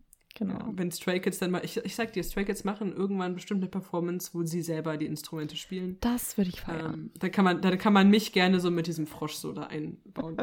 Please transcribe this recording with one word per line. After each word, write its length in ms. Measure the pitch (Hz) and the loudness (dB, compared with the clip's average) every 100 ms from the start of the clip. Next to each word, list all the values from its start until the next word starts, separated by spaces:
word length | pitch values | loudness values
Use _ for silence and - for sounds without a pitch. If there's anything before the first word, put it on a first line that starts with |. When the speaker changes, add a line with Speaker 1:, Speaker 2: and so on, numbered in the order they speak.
| _ _ _ - | _ _ _ -8
Speaker 1:
Genau. 180 | 196 190 | -6 -6
Speaker 2:
ja, 120 | 233 | -6
wenn 180 | 190 175 | -4 -6
Stray 280 | - - 180 | -4 -2 0
Kids 200 | 190 180 | -2 -2
dann 100 | 185 | -2
mal, 140 | 180 165 | -2 -4
ich, 120 | 214 | -6
ich 180 | 196 - | -6 -4
sag 180 | 226 | -4
dir, 100 | 185 | -4
Stray 220 | 170 - 202 | -4 -2 -2
Kids 180 | 196 | -2
machen 300 | 202 208 202 | -4 -4 -4
irgendwann 400 | - 196 196 180 | -2 -2 0 -2
bestimmt 280 | 180 - 202 | -4 -4 -2
eine 60 | 180 | -2
Performance, 580 | 190 185 170 170 180 - | -4 -4 -4 -2 -4 -6
wo 100 | 170 | -4
sie 180 | 165 170 | -2 -2
selber 340 | 160 156 160 151 | -2 -4 -2 -4
die 100 | 156 | -4
Instrumente 480 | 151 - 160 151 165 | -6 -6 -6 -6 -8
spielen. 420 | - 185 185 185 | -8 -6 -6 -2
Speaker 1:
Das 360 | 240 240 - - | -2 -2 -2 0
würde 120 | 185 | 0
ich 100 | - | -2
feiern. 320 | - 165 160 | -6 -6 -4
Speaker 2:
Ähm, 180 | 160 156 - | -6 -10 -4
da 120 | 185 | -2
kann 140 | 196 190 | 4 6
man, 160 | 175 | 6
da 140 | 185 185 | 4 4
kann 160 | 220 | 6
man 160 | 202 196 | 8 10
mich 200 | 214 - | 8 6
gerne 280 | 190 185 185 | 4 4 6
so 100 | 180 | 4
mit 160 | 170 165 | 2 0
diesem 200 | 160 151 | -2 -4
Frosch 260 | - 151 | -4 -6
so 180 | - 151 | -6 -8
da 100 | 151 | -8
einbauen. 720 | 147 156 156 180 202 220 165 165 | -8 -8 -8 -10 -10 -8 -6 -4